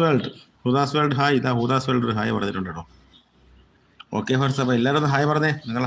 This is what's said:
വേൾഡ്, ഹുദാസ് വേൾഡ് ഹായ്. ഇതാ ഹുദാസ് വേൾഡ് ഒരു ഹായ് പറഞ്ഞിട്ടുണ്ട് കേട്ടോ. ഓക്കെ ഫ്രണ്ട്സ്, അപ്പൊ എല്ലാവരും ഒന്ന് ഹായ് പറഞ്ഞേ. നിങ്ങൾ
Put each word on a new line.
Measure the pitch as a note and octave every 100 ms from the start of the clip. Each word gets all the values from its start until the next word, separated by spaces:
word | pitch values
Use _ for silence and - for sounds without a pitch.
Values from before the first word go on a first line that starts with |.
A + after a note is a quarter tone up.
വേൾഡ്, | E3 C3+ - - - _
ഹുദാസ് | B2 C3 C#3 D3+
വേൾഡ് | D3 C3+
ഹായ്. | C#3+ C#3
ഇതാ | B2+ A#2+
ഹുദാസ് | A#2+ C3 C3
വേൾഡ് | B2+ A#2+
ഒരു | G#2+
ഹായ് | A2 G#2+
പറഞ്ഞിട്ടുണ്ട് | G2 F#2 F#2
കേട്ടോ. | E2 - - _ - _ _ _ - _ _ _ - - G#2+
ഓക്കെ | G#2 C3
ഫ്രണ്ട്സ്, | C#3 C3+
അപ്പൊ | B2+ A#2+
എല്ലാവരും | B2 D3
ഒന്ന് | D3
ഹായ് | C#3 D3
പറഞ്ഞേ. | D3+ D#3 D3 A#2
നിങ്ങൾ | A#2